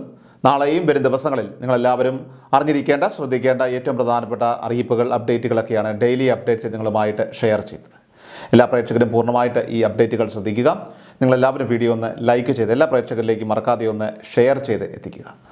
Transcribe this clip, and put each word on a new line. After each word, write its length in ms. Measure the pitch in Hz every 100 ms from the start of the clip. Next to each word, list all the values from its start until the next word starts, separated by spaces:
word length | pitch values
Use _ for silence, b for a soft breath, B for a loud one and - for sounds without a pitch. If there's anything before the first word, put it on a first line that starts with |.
| - B B B 131
നാളെയും 380 | 139 143 165 165
വരും 160 | 143 127
ദിവസങ്ങളിൽ 400 | 131 151 131 101 -
നിങ്ങളെല്ലാവരും 560 | 127 123 123 127 127 131 - B B 139
അറിഞ്ഞിരിക്കേണ്ട, 460 | 147 143 139 143 196 -
ശ്രദ്ധിക്കേണ്ട 440 | 135 127 131 127 127 123
ഏറ്റവും 200 | 143 127
പ്രധാനപ്പെട്ട 420 | 120 120 110 113 120 117 110
അറിയിപ്പുകൾ, 420 | 120 - 117 120 120
അപ്ഡേറ്റുകളൊക്കെയാണ് 720 | 117 117 117 113 110 110 110 104
ഡെയിലി 260 | 120 127 131 113
അപ്ഡേറ്റ്സ് 360 | 120 113 113 110
നിങ്ങളുമായിട്ട് 500 | 110 107 107 107 110 -
ഷെയർ 200 | 113 104 -
ചെയ്യുന്നത്. 300 | - - B B B B B B
എല്ലാ 120 | 117 120
പ്രേക്ഷകരും 380 | 123 113 117 117
പൂർണ്ണമായിട്ട് 480 | 113 117 120 120 113 - 113
ഈ 40 | 107
അപ്ഡേറ്റുകൾ 400 | 101 110 113 107
ശ്രദ്ധിക്കുക. 360 | 110 104 107 135 185 - B B B
നിങ്ങളെല്ലാവരും 460 | 127 127 131 139 123
വീഡിയോ 180 | 117 117 113
ഒന്ന് 120 | 113 - 117
ലൈക്ക് 260 | 123 120 117
ചെയ്ത് 140 | 107 123
എല്ലാ 100 | 156
പ്രേക്ഷകരിലേക്കും 560 | 127 117 117 113 113 107
മറക്കാതെ 340 | 107 120 113 110
ഒന്ന് 160 | 107 107 - -
ഷെയർ 260 | - 123 135 127
ചെയ്ത് 160 | 98 95 -
എത്തിക്കുക. 300 | 90 - - - B